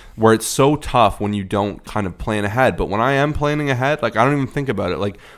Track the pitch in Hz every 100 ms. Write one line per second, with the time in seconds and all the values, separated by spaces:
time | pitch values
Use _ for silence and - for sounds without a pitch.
0 | - - 110 110 - - 139 151 - 127
1 | 104 - 104 104 98 104 104 - - 107
2 | 98 - - 107 101 113 127 87 82 101
3 | 123 139 147 147 147 147 147 123 131 151
4 | 117 110 127 143 131 147 135 107 95 80
5 | 101 98 -